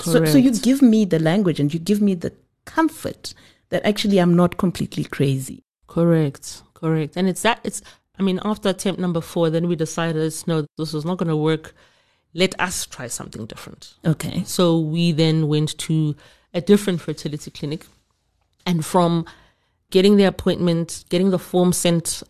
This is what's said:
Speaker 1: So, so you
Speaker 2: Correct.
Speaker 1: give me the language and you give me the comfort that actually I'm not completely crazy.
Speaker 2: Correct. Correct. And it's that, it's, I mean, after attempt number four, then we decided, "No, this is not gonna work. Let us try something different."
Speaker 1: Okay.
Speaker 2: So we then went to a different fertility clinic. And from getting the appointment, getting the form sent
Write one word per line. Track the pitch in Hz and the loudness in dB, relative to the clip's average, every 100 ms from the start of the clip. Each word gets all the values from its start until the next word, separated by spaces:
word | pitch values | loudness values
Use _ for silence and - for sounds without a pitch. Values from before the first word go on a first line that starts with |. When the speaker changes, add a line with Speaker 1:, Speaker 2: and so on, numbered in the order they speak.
Speaker 1:
So, | 175 165 160 | 0 2 4
so | 277 | 4
you | 262 | 4
Speaker 2:
Correct. | 214 | 2
Speaker 1:
give | 233 277 | 0 4
me | 254 220 202 | 6 6 4
the | 160 | 2
language | 160 202 180 151 | 2 2 0 0
and | 147 | 0
you | 165 | -2
give | 165 208 | -2 0
me | 202 180 | 2 0
the | - - _ _ - | -6 -10 _ _ -8
comfort | - 320 - - - - - _ _ - | 0 0 -2 -12 -10 -16 -18 _ _ -6
that | 180 - | -4 -2
actually | 202 208 196 | 0 2 4
I'm | 175 170 | 4 4
not | 175 - | 4 2
completely | 180 - 143 - | -2 -2 -6 -6
crazy. | - - 139 135 131 - _ _ _ | -6 -2 0 -2 -6 -14 _ _ _
Speaker 2:
Correct. | 165 170 165 147 139 - - _ | 0 2 2 0 -4 -14 -18 _
Correct. | - 160 160 151 180 | -8 -4 -2 -2 -2
And | 190 | -2
it's | 170 | 0
that, | 214 233 | -2 -2
it's, | 214 - - - _ - | -4 -10 -14 -20 _ -4
I | |
mean, | 196 185 | -2 -2
after | 214 214 196 | -4 -4 -2
attempt | 185 202 175 | -2 -4 -2
number | 180 165 | -2 -4
four, | - 180 165 | -4 0 0
then | 165 175 | 0 -2
we | 165 | -2
decided, | 156 - 165 156 160 160 - | -4 -4 -4 -2 -4 -4 -4
"No, | 160 147 - | -4 -4 -8
this | 156 151 | -6 -6
is | 156 | -4
not | 180 | -4
gonna | 170 156 | -2 0
work. | 156 156 - _ _ _ _ _ _ 160 | 0 -2 -6 _ _ _ _ _ _ -2
Let | 185 - | -2 -2
us | 180 - - | -6 -6 -10
try | - 120 | -12 -12
something | - - - 110 | -12 -12 -14 -14
different." | - - - - _ - | -14 -18 -20 -20 _ -2
Speaker 1:
Okay. | 151 151 - - | -2 -4 -6 -4
Speaker 2:
So | - 175 165 | 0 2 2
we | 156 165 170 | 0 0 0
then | 151 160 160 151 | 2 2 2 2
went | 151 156 - | 0 -2 -4
to | - 160 151 143 - _ _ | -2 0 0 -4 -12 _ _
a | 180 | -4
different | - 202 202 175 | 2 2 2 -4
fertility | - 151 160 147 - | -6 -8 -8 -10 -12
clinic. | - 151 160 - _ _ _ _ _ _ _ - | -10 -8 -8 -12 _ _ _ _ _ _ _ -4
And | 170 | -2
from | 156 185 170 170 165 - _ _ _ _ _ | 0 2 2 2 -4 -12 _ _ _ _ _
getting | 185 196 202 | 2 6 6
the | |
appointment, | 196 185 190 - 175 165 165 - - | 4 2 -2 0 0 0 -2 -10 -4
getting | 180 190 | 0 2
the | 180 | 0
form | - 180 180 | 0 2 2
sent | 175 175 170 - - - | 2 2 0 -2 -8 -10